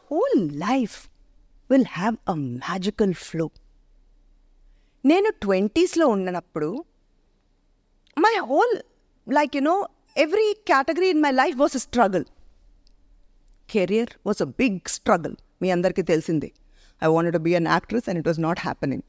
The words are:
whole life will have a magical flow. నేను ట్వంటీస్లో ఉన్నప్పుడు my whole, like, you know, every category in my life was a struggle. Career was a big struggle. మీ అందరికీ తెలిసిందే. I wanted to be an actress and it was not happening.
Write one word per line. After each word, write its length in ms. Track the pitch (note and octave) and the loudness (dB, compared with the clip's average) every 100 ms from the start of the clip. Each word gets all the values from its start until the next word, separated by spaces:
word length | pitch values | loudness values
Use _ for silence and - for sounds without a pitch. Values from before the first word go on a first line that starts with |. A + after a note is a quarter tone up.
| - | -4
whole 280 | D#4 C5+ E4+ D3+ C#3+ F#3+ | -2 0 0 0 -4 -2
life 320 | C4+ A3 - - _ _ _ _ _ - | 0 -2 -6 -20 _ _ _ _ _ 2
will 180 | C4 G#3 D#3+ | 4 2 0
have 160 | G#3 A3 - | -4 -4 -4
a 100 | D#3+ C3 B2 | -4 -6 -8
magical 480 | - F#3 F#3+ - G3+ E3 - | -8 -6 -4 0 0 -2 -6
flow. 240 | E3 D#3 - _ _ _ _ _ _ _ _ _ _ _ _ _ _ C4+ | -6 -6 -8 _ _ _ _ _ _ _ _ _ _ _ _ _ _ 2
నేను 240 | F4+ G#4+ - | 4 2 -2
ట్వంటీస్లో 640 | G3+ F#3+ G#3 D#4+ F4 E4 D4 | 0 0 0 2 2 2 2
ఉన్నప్పుడు 640 | G3+ F#3 F3 - E3 D3+ B3+ - _ _ _ _ _ _ _ _ _ _ _ _ C#4+ | 2 -2 -6 -8 -6 -6 -6 -12 _ _ _ _ _ _ _ _ _ _ _ _ 0
my 240 | G#4 G#4 | 2 2
whole, 400 | A#3 D4+ A#4+ G#4+ - _ _ _ - | 0 2 2 0 -8 _ _ _ -2
like, 260 | C#4+ D4+ | 0 0
you 80 | C#4+ | 0
know, 240 | D4 F#4+ F4+ _ _ C4+ | 0 0 -4 _ _ -2
every 400 | D#4 G#4 G#4+ G4+ - | 0 2 0 -2 0
category 440 | C#4 C#4 D#4+ F#4 | 2 2 0 2
in 120 | D#4 | 2
my 100 | D4 | 2
life 240 | C4 D#4 B3+ | 2 0 2
was 200 | D4+ B3+ | 0 -2
a 40 | |
struggle. 440 | - A#3+ G3+ F3+ - _ - - - _ _ _ _ _ _ _ _ _ - | -2 0 2 0 -4 _ -20 -20 -20 _ _ _ _ _ _ _ _ _ -4
Career 380 | G#3+ F3+ A3 A#3 - G3 | -2 0 0 -2 -6 -4
was 160 | G#3 | -4
a 60 | D3+ - | -4 -2
big 140 | C4 F#3 - | -2 -2 -8
struggle. 460 | - A#3+ F3+ D#3+ - _ - | -4 0 0 0 -10 _ -6
మీ 60 | F#3 | -2
అందరికీ 300 | F3 F3+ F3+ | 0 0 0
తెలిసిందే. 480 | F3 D#3+ E3+ D#3 - - _ _ _ - | 0 0 0 -2 -4 -12 _ _ _ -2
I 60 | D#3+ | 0
wanted 260 | D#3+ E3+ E3 | 2 2 0
to 60 | E3 | 0
be 60 | F3 | 0
an 120 | D#3+ | 2
actress 400 | E3 - A3+ - | 0 -2 -4 -4
and 100 | F3 | -4
it 100 | E3+ | -2
was 100 | D#3+ | 0
not 180 | D#3+ F3 | -2 -2
happening. 420 | C#3 - C#3 B2+ | -6 -4 -4 -6